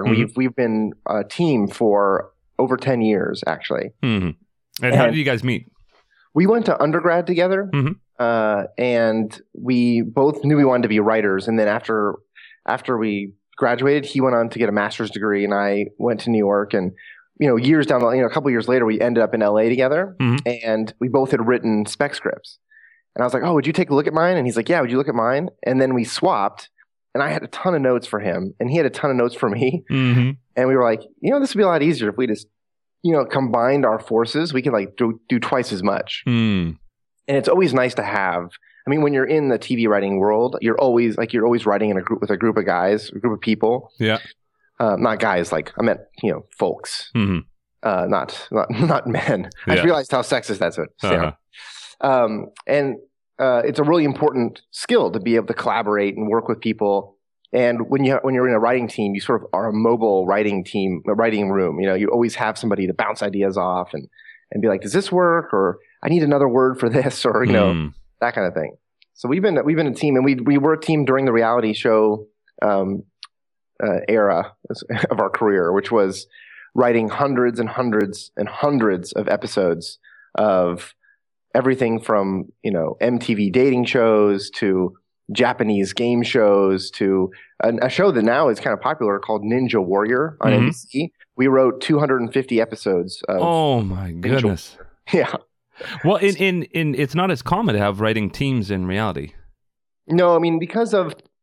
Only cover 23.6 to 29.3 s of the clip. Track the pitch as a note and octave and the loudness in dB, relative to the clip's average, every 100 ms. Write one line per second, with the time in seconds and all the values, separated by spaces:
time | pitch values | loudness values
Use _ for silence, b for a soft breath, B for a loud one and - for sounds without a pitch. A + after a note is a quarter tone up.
23.6 | C#3 E3 E3+ C#3+ - D#3 F3 F3+ B2 A2+ | 0 0 0 2 2 2 2 2 0 -2
24.6 | A2+ E3+ B2 B2+ D3 A#2 A2+ C#3 F3+ - | 0 0 0 0 0 0 0 0 -4 -6
25.6 | A#2+ C3 C3 B2+ A2+ - F#3 C3 G2 - | -2 0 2 0 -2 -2 0 0 -2 -6
26.6 | - _ b _ _ B2+ D3 D3+ - - | -20 _ b _ _ -4 -4 -4 -8 -6
27.6 | F#3 E3 C3 B2 - G#2 G2+ F2 F#2+ - | -2 0 2 0 -2 -6 -4 -4 -6 -6
28.6 | A#2+ E3 C#3 - C#3+ B2+ A#2+ | -2 0 0 0 -2 0 0